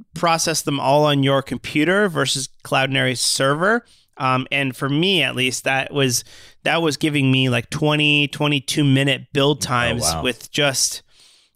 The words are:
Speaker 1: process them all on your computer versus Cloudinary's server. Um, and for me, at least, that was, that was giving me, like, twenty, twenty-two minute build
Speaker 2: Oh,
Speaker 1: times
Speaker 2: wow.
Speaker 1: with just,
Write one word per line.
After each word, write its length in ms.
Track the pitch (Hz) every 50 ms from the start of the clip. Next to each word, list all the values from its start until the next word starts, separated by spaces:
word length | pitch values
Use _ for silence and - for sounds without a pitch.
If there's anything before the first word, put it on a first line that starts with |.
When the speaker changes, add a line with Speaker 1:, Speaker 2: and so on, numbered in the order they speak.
| - - -
Speaker 1:
process 480 | 160 - 170 165 160 - - 156 -
them 180 | - - 143 139
all 260 | 117 131 139 147 151
on 180 | 151 143 139 135
your 180 | 135 139 135
computer 640 | 127 - 135 120 - - - 151 151 160 185 202 214 202
versus 420 | 160 143 139 - - 139 131 - - _ -
Cloudinary's 580 | - - 135 135 135 135 135 127 127 127 120
server. 600 | - - - - 143 135 143 151 170 202 226 240 - _ _ _ _ _ _ -
Um, 280 | 147 131 131 127 131 -
and 240 | - 139 139 135 123 -
for 120 | 147 135
me, 340 | 143 147 170 190 196 175 139
at 120 | 127 120
least, 280 | 123 127 127 120 - -
that 280 | 139 135 135 135 -
was, 320 | - 147 135 131 117 - - - - - - - - _ -
that 180 | - 147 165 165
was 140 | 160 139 -
giving 340 | - 156 143 147 135 131
me, 180 | 131 131 131 131
like, 220 | 123 120 117 -
twenty, 560 | - 151 156 151 151 151 151 147 147 147 147 135
twenty-two 560 | - - 151 147 147 139 131 - - 156 147
minute 440 | 139 131 135 139 139 135 123 127 - -
build 240 | 139 139 143 151 135
Speaker 2:
Oh, 100 | - -
Speaker 1:
times 340 | 131 123 120 120 117 117 -
Speaker 2:
wow. 200 | 151 82 - -
Speaker 1:
with 280 | 127 117 - - -
just, 520 | - - 147 143 131 - - - - - - _ _ - - - _ _ _ _ _